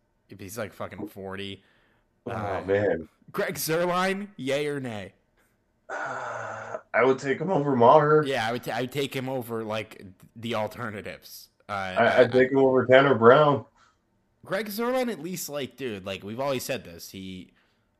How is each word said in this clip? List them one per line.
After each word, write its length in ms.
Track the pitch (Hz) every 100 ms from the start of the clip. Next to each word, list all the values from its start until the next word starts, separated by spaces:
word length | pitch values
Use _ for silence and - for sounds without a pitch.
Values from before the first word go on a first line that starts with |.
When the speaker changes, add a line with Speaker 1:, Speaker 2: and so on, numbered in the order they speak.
| _ _ _
Speaker 1:
if 100 | 98
he's, 180 | 98 113
like, 160 | 101
fucking 340 | - 101 92 104
forty. 560 | 101 95 95 98 98 _ _ _ _ _ _ 120
Speaker 2:
Oh, 40 |
Speaker 1:
Uh, 320 | 95 92 92 87
Speaker 2:
man. 440 | 101 101 82 80 _ _
Speaker 1:
Greg 240 | - 196 -
Zuerlein, 720 | 156 160 180 180 190 196 202 -
yay 300 | 131 139 147
or 120 | 143
nay? 340 | 131 107 95 _ _ _ _ _ _ _ -
Speaker 2:
Uh, 880 | - - - - - - - - - _
I 100 | 107
would 160 | 131 131
take 220 | 139 123
him 80 | 160
over 260 | 175 143 123
Maher. 480 | 120 156 151 156 139
Speaker 1:
Yeah, 220 | 131 110
I 40 |
would, 120 | 120
t-, 80 | 139
I 100 | 113
would 100 | 127
take 220 | 143 139 135
him 120 | 127
over, 360 | 135 117 113
like, 420 | 110 110 107 - 101 - - 117
the 200 | 113 110
alternatives. 960 | 107 - 120 101 90 73 - - - _ -
Uh, 40 |
Speaker 2:
I, 480 | 101 95 92 117 123
I'd 60 | 120
Speaker 1:
I, 120 | 127
Speaker 2:
take 120 | 127
him 80 | 135
over 260 | 135 131 117
Tanner 300 | 131 139 117
Brown. 500 | 113 143 151 123 - _ _ _ _ _ _ _ -
Speaker 1:
Greg 220 | 190 214
Zuerlein, 440 | 202 240 254 240
at 100 | 175
least, 280 | 165 180 -
like, 280 | 147 131 -
dude, 280 | 131 101 95
like, 180 | 95
we've 160 | 95 113
always 240 | 139 127
said 200 | - 123
this, 260 | 87 85 -
he 420 | 98 95 92 - _ _ _ _ _